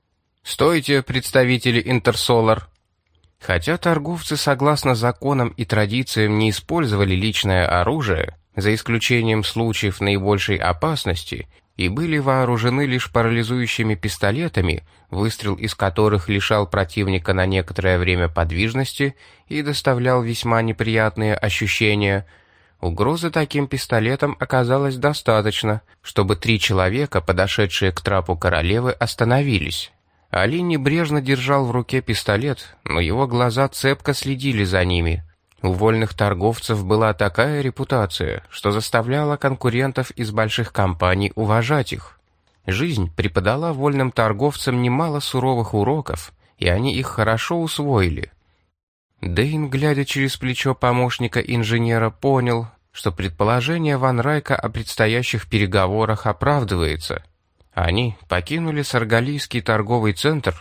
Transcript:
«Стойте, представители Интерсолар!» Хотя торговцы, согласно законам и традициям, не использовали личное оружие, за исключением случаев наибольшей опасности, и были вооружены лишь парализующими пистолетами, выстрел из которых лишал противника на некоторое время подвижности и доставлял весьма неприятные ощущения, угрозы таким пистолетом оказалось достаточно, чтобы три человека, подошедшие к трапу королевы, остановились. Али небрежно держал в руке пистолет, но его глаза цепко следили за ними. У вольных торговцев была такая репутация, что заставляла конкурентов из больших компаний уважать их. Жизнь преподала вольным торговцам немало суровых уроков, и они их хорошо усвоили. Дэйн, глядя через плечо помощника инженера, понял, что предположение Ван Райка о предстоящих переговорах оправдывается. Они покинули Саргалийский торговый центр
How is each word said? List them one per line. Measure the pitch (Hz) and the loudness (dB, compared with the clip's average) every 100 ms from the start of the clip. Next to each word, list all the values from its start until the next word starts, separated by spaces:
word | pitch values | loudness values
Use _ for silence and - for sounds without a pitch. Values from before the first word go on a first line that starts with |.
| _ _ _ _ | _ _ _ _
«Стойте, | - - 147 165 139 143 | -8 0 2 2 2 0
представители | - 131 - 135 123 123 127 117 | 0 -4 2 4 4 2 2 0
Интерсолар!» | - 127 123 117 - 117 110 110 - _ _ _ _ _ _ _ | 2 2 2 0 2 4 4 2 -2 _ _ _ _ _ _ _
Хотя | - 90 113 175 | -2 0 0 0
торговцы, | 170 156 143 170 - 147 | 0 0 -2 -6 -6 -2
согласно | 147 131 143 147 139 117 | 0 2 2 2 2 2
законам | 120 - 135 135 117 | 0 0 0 0 0
и | - 117 | -4 -2
традициям, | 107 104 123 127 110 107 107 | 0 0 -2 -2 0 2 4
не | 110 | 2
использовали | 98 - 170 135 101 101 | 0 -2 0 2 2 2
личное | 92 110 - 98 92 87 | 2 0 0 2 2 2
оружие, | 87 95 156 110 82 - - _ - | 2 2 0 0 -2 -4 -8 _ -4
за | 101 | 0
исключением | 110 - 117 - 120 113 110 | 0 -2 -2 0 2 2 0
случаев | 98 117 117 107 101 - | 0 -2 -2 0 -2 0
наибольшей | 101 101 98 101 - 92 | 0 2 2 2 0 0
опасности, | 90 85 156 147 98 85 - - - _ _ - | 0 0 -2 -2 -2 -4 -6 -12 -12 _ _ -4
и | 90 | -2
были | 117 170 151 | -2 -2 0
вооружены | 135 131 123 117 120 131 143 | 2 2 2 2 0 0 0
лишь | 127 - | -2 -2
парализующими | 117 113 117 113 127 117 - 110 104 | 0 2 0 0 -2 -2 0 -2 -2
пистолетами, | 104 - 101 127 170 104 90 78 - _ _ | -4 -2 0 0 -2 0 0 -2 -6 _ _
выстрел | 92 110 - 104 90 | -2 -2 -2 -4 -4
из | 110 - | -4 -2
которых | 98 90 107 104 - | -2 2 2 2 0
лишал | 98 - 107 101 | -2 0 0 0
противника | 101 92 - 95 92 85 | 0 -2 -2 0 0 0
на | 92 92 | 0 2
некоторое | 95 90 - 92 90 | 0 -2 -2 2 2
время | 90 90 85 | 2 0 0
подвижности | 82 82 85 113 127 131 - 139 - - - - | 0 0 0 -2 -2 -4 -2 -4 -4 -18 -20 -10
и | 151 | -6
доставлял | 147 139 139 123 127 127 | -4 -2 0 0 2 2
весьма | 117 113 120 113 | 0 -2 0 2
неприятные | 113 107 113 110 110 110 107 104 | 2 -2 0 2 2 0 0 0
ощущения, | 107 - 104 - 107 104 101 98 - - _ _ _ _ 87 | -2 -2 -2 2 2 2 2 0 -2 -16 _ _ _ _ -4
угрозы | 87 113 160 170 | 0 0 0 -2
таким | 160 151 143 139 | -2 -2 -2 -2
пистолетом | 131 - 117 110 135 147 - | -4 -2 0 0 0 -2 -4
оказалось | 135 131 120 135 139 127 | -2 0 2 2 0 0
достаточно, | 143 147 - 110 107 - 107 107 - _ | -2 0 2 2 2 0 0 -2 -6 _
чтобы | - - 98 98 | -4 0 2 2
три | 117 110 | 2 2
человека, | - 95 92 120 143 95 | 2 2 2 0 -2 -2
подошедшие | - 90 98 - 101 - 95 | 0 0 0 0 0 0 0
к | 90 | 0
трапу | 98 95 87 85 | 0 0 0 -2
королевы, | 90 85 85 110 127 | 0 2 2 0 0
остановились. | - 117 - 117 131 143 98 71 - - _ _ _ _ | -2 -2 0 2 2 2 0 0 -6 -10 _ _ _ _
Али | 95 104 170 | 0 0 0
небрежно | 175 156 139 165 156 151 | -2 0 0 0 0 0
держал | 131 135 131 143 123 | 0 0 2 2 2
в | |
руке | 120 117 131 | 0 0 -2
пистолет, | - 107 - 104 143 127 - - | -2 -2 0 0 0 -6 -10 -12
но | - 80 | -4 -2
его | 82 113 135 | 0 0 0
глаза | 120 123 117 135 | 0 0 0 -2
цепко | - 135 139 - | 0 -2 0 -2
следили | 135 135 131 139 110 | -4 -4 -4 -2 0
за | 95 92 90 | 2 2 2
ними. | 87 82 82 - _ _ _ | 2 0 -2 -6 _ _ _
У | 92 | -2
вольных | 92 110 113 107 | 2 2 2 0
торговцев | - 104 92 104 113 - 107 92 | 0 0 2 0 0 -2 -2 0
была | 107 110 | 2 2
такая | 104 101 87 135 147 | 2 0 2 0 0
репутация, | 135 - 135 127 98 - 76 50 - | -4 -4 -2 0 0 -2 -4 -6 -10
что | - 101 | -4 -2
заставляла | 104 - 120 117 143 147 147 | -2 0 -2 0 0 -2 0
конкурентов | 139 127 127 117 135 131 123 | -2 0 -2 0 -2 -2 -6
из | - 110 | -6 -4
больших | 110 110 - 110 | -2 -2 -2 -4
компаний | - 95 85 90 92 101 - | 0 0 2 2 2 0 -2
уважать | 104 113 117 147 - | 0 2 2 0 -2
их. | - - - _ _ _ _ - | -8 -12 -20 _ _ _ _ -4
Жизнь | 95 170 117 85 - | -2 0 -2 -2 -2
преподала | 107 95 92 131 170 | -2 0 0 0 -2
вольным | 139 143 139 127 | -2 0 0 0
торговцам | - 110 104 147 - 135 123 | 0 0 0 -2 -2 -2 0
немало | 123 131 165 147 | 2 0 0 -4
суровых | - 127 131 120 107 | -4 -2 0 0 0
уроков, | 107 101 151 - - - - _ - | 0 2 0 -4 -8 -10 -20 _ -4
и | 87 | 0
они | 92 131 104 | 2 0 -2
их | 131 | -4
хорошо | - 110 113 - 170 | 0 0 0 -2 -2
усвоили. | 160 - 143 117 90 76 - _ _ _ _ _ _ _ _ _ | -2 -4 0 2 2 -2 -8 _ _ _ _ _ _ _ _ _
Дэйн, | 90 90 135 156 147 | -4 -2 0 -2 -4
глядя | 135 151 143 135 | 0 0 0 -2
через | 139 135 - | -2 -4 -4
плечо | 127 123 135 127 | -4 -2 -2 0
помощника | 123 123 123 - 120 123 | 2 2 0 -2 -2 -2
инженера, | - 120 110 117 117 117 113 | -2 -2 0 0 2 2 0
понял, | - 139 135 120 117 113 - _ - | 0 0 2 2 -2 -4 -14 _ -8
что | 104 | -6
предположение | 87 98 82 104 123 127 170 156 135 | -4 -4 0 2 2 0 0 0 2
Ван | 131 120 | 2 2
Райка | 131 151 - 139 | 0 0 0 -2
о | 110 | -2
предстоящих | 113 107 - 107 117 123 110 - | -6 -4 0 2 2 0 -4 -2
переговорах | 107 98 98 92 107 110 107 113 | 0 2 2 2 0 0 0 -2
оправдывается. | - 135 147 107 90 78 78 - 80 - _ _ _ _ | -2 0 0 0 0 0 -2 -6 -8 -12 _ _ _ _
Они | - 85 98 120 101 - | -2 0 2 0 -4 -4
покинули | 90 87 160 165 147 | -4 -2 -4 -2 -4
Саргалийский | 139 123 110 117 127 147 - 120 | -2 -2 2 2 0 -4 -6 -4
торговый | 110 110 104 120 107 | 0 0 2 0 0
центр | 98 151 156 98 - | 0 0 0 -2 -4